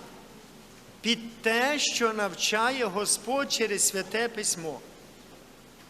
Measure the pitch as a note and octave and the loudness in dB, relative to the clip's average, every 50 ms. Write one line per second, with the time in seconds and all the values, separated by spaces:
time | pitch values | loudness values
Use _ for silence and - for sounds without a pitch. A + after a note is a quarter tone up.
0 | - - - - - - - - - - - - - - - - - - - - | -12 -16 -18 -20 -20 -20 -20 -20 -20 -20 -20 -20 -20 -20 -20 -20 -20 -20 -16 -4
1 | - G#3+ A#3 A3+ A3+ - - - - A3+ A3+ A#3 B3 C#4 D4 C#4 - - - - | 0 0 0 0 -2 -12 -10 -2 0 2 4 4 4 2 2 2 0 0 0 2
2 | A#3 A3+ A3 G#3+ G#3 F#3+ E3+ - - - G#3+ G#3+ A3+ B3 C4+ C4+ A#3+ G3+ E3+ G3+ | 2 2 2 2 -2 -2 -2 0 0 2 2 4 2 2 2 2 0 0 0 0
3 | G#3 F#3 - - - A3+ C4 C#4 C#4 - - - A3+ G#3+ G#3 F#3 - - - F#3+ | 0 0 0 0 0 0 0 0 0 0 0 0 0 0 2 2 2 2 2 0
4 | F#3 F#3 - A3 A#3 A#3 A3+ A3 G#3 - - F3 E3 D#3+ C#3 A#2 - - - - | -4 -2 -2 -2 -2 -2 -2 -4 -2 -2 -2 -2 -4 -6 -8 -8 -12 -16 -20 -20
5 | - - - - - - - - - - - - - - - - - | -20 -20 -20 -20 -20 -20 -20 -20 -20 -20 -20 -20 -20 -20 -20 -20 -20